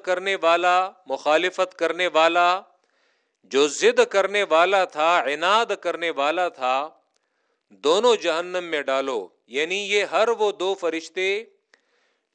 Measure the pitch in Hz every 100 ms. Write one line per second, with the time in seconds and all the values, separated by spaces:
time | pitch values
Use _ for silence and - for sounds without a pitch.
0 | 180 180 190 190 165 170 180 180 185 -
1 | - 135 147 156 180 180 185 - 165 165
2 | 180 156 160 175 175 185 - _ _ _
3 | _ _ _ _ _ 131 147 139 196 240
4 | 226 196 190 202 185 160 180 196 180 147
5 | 160 175 127 147 170 214 233 196 175 165
6 | 170 139 143 170 175 160 127 131 156 -
7 | _ _ _ _ _ _ _ 98 135 180
8 | 240 214 170 160 180 180 170 156 139 135
9 | 135 120 90 _ _ 127 160 196 202 208
10 | 175 160 220 220 208 - 185 190 170 160
11 | 160 185 190 202 226 _ _ _ _ _
12 | _ _ _